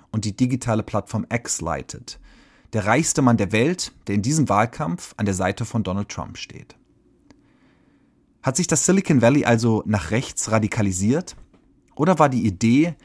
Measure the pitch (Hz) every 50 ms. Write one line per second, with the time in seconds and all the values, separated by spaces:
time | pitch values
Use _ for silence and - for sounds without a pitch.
0 | _ _ - 107 104 107 95 - 127 127 135 123 - 120 110 110 - - - 104
1 | - - - 104 - - 120 120 - - - - 82 82 78 69 64 - - -
2 | - - - - - - - - _ _ _ _ _ _ - 107 92 107 117 147
3 | 165 - - 156 135 123 117 101 101 92 107 107 123 160 180 - - - - _
4 | _ - 101 104 98 127 156 160 131 - 98 101 113 117 - - 151 165 175 -
5 | - - - - 104 98 95 90 92 92 101 - 120 - - 113 98 92 92 101
6 | 101 - - - - - - - - - - - - - - _ _ _ _ _
7 | _ _ _ _ _ _ _ _ _ _ _ _ _ _ _ _ _ _ _ _
8 | _ _ _ _ _ _ _ _ - 139 123 - 175 - 165 - - - 185 196
9 | - - 156 123 113 117 143 143 - - 117 113 120 117 110 107 - - 107 98
10 | 80 80 104 123 135 - - - - 110 110 110 107 98 - 113 104 98 90 90
11 | 98 110 135 175 180 - - - - _ _ _ _ _ _ _ _ _ _ -
12 | 147 185 180 151 151 139 127 113 92 107 87 - 117 113 123 143 160 175 147 -